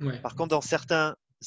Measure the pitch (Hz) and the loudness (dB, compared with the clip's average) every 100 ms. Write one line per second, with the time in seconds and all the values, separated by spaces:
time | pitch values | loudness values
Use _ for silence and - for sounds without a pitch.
0 | 143 120 120 - 165 156 - 156 - 165 | -4 -4 -8 -4 0 0 2 -2 2 2
1 | 156 - _ _ | 2 -2 _ _